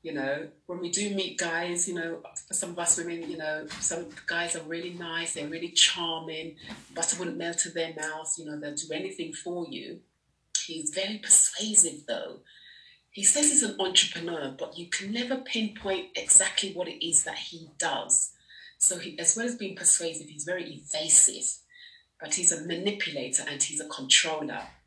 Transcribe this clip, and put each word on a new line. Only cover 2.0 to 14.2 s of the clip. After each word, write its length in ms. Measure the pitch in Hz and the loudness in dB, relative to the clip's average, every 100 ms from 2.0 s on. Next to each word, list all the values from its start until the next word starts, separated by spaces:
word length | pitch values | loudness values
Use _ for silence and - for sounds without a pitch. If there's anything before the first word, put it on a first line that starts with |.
| 165 165 - - - | -4 -6 -10 -16 -6
for 80 | - | -6
some 160 | 175 | -4
of 80 | 175 | -2
us 180 | - - | 2 2
women, 320 | 170 170 160 | 2 -6 -6
you 80 | 165 | -6
know, 300 | 156 156 151 - | -4 -6 -6 -4
some 260 | - 170 156 - - | -4 -4 -6 -14 -8
guys 300 | 170 170 165 | -4 -2 -4
are 80 | |
really 300 | 156 170 175 | -6 -6 -6
nice, 420 | 175 170 165 165 165 | -8 -6 -4 -4 -6
they're 120 | 147 | -6
really 220 | 165 170 | -6 -2
charming, 840 | - - 170 170 165 165 160 165 - - - - - | 6 6 4 -2 -4 -6 -8 -8 -12 -14 -14 -10 -2
butter 220 | - 175 | -2 0
wouldn't 180 | 175 - | -4 -4
melt 300 | 170 170 175 | -4 -2 -2
in 60 | |
their 200 | 165 165 | -2 -4
mouths, 460 | 156 156 156 160 - | -4 -6 -6 -6 -6
you 60 | 151 | -6
know, 140 | 147 | -8
they'll 140 | 147 | -6
do 180 | 147 - | -8 -6
anything 400 | - 190 - 160 | -6 -6 -8 -10
for 360 | - 175 175 170 | -8 -8 -6 -6
you. 300 | - - 175 _ _ _ _ _ - - | -8 -10 -14 _ _ _ _ _ -4 -4
He's 240 | 160 151 | -8 -6
very 300 | 185 196 214 | -4 -4 -6
persuasive, 880 | - - - - 214 208 - - - | 6 6 6 0 2 4 4 2 -6
though. 320 | - - - - - - - - _ _ | -6 -6 -12 -18 -20 -20 -20 -20 _ _
He 120 | - | 2
says 280 | 196 294 294 | 4 6 6
he's 100 | - | 6
an 140 | 220 202 | 4 0
entrepreneur, 760 | 190 - - 170 | 4 6 4 -2